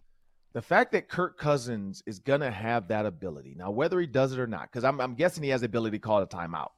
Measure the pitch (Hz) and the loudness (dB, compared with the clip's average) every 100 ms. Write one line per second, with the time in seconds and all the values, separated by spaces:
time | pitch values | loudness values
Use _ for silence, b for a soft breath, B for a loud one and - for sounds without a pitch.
0 | _ _ _ _ _ 120 - 185 247 196 | _ _ _ _ _ -10 2 2 4 0
1 | - - 180 - 147 147 120 113 98 92 | -2 -2 -2 0 2 2 0 -6 -6 -8
2 | - 95 - 139 139 101 110 120 87 107 | -12 -8 0 2 2 -4 0 0 0 0
3 | 104 82 95 71 65 69 90 107 160 180 | 0 -4 -8 -8 -12 -10 -4 0 2 2
4 | 170 123 131 127 123 98 - 123 127 139 | 0 2 2 2 -4 -4 -8 0 2 2
5 | 127 120 170 170 143 131 117 117 110 104 | -2 2 0 2 0 0 0 0 0 -2
6 | 107 104 92 92 85 78 - | 2 2 2 -2 -6 -6 -8